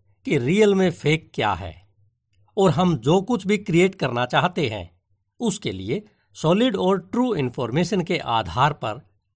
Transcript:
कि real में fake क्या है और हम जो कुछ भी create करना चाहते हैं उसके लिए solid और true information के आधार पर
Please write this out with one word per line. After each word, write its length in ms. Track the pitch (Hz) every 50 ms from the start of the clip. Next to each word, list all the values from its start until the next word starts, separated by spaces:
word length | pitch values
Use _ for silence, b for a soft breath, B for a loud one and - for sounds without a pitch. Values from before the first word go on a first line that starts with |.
| _ _ _ _ _
कि 140 | 262 165 143
real 360 | 120 127 180 208 214 208 196
में 160 | 190 185 180
fake 400 | - - - 147 156 160 160 - -
क्या 180 | - 123 107 98
है 360 | 80 98 87 80 85 - _ _ _ _ _ _ _ _ _ _ _ _ _ _
और 140 | - 196 190
हम 260 | - 156 185 180 165
जो 260 | 135 110 131 165 196 190
कुछ 240 | - 247 220 -
भी 120 | 185 208 208
create 360 | 208 - 160 165 180 190 185
करना 320 | - - 131 120 120 123
चाहते 420 | 123 - 151 131 180 180 - 160 120
हैं 320 | 110 104 87 85 _ _ _ _ _ _ _ _ _ -
उसके 320 | 240 233 - - - 131 104
लिए 320 | 92 95 98 127 202 208 b b b b b b
solid 420 | - - 156 175 202 240 262 -
और 240 | - - 185 196 190
true 340 | 185 - - 233 247 254 220
information 680 | 165 139 123 123 - 127 113 113 151 180 180 220 190
के 180 | 170 165 185 151
आधार 540 | - - 117 113 110 87 80 123 131 151 151
पर 380 | - - 113 104 120 - _ _ _ _ _ _